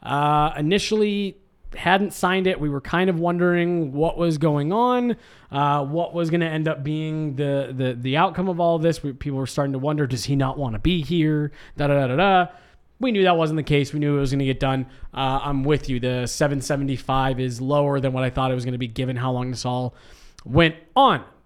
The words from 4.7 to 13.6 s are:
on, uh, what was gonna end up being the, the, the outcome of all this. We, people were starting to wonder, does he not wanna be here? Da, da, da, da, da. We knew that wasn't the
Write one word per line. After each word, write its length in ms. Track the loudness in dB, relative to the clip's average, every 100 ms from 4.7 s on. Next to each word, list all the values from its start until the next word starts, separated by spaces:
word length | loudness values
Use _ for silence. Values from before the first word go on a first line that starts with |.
on, 460 | 2 2 2 0 -4 -8 -20 -8
uh, 320 | -2 0 0
what 300 | 0 -2 -2
was 160 | -2 0
gonna 160 | 0 0
end 240 | 0 -2
up 160 | -2 -4
being 500 | -4 -4 -4 -4 -2
the, 380 | -2 -2 -4 -4
the, 220 | -4 -2
the 160 | -2 0
outcome 320 | 0 0 -4
of 140 | 0
all 180 | 2 2
this. 240 | 2 0
We, 80 | -4
people 280 | -8 -6 -4
were 60 | -4
starting 280 | -2 -2
to 60 | -2
wonder, 280 | -2 0 -2
does 160 | -2
he 140 | -2 0
not 200 | 0 -2
wanna 220 | -4 0
be 220 | 2 0
here? 500 | 0 2 2 2 -2 -6 -20 -4
Da, 120 | 2
da, 80 | 2
da, 120 | 2
da, 80 | 2 4 4 2
da. 60 | -4 -20 _ _ _
We 100 | -2
knew 120 | 2
that 120 | 4 4
wasn't 220 | 2
the 60 | 0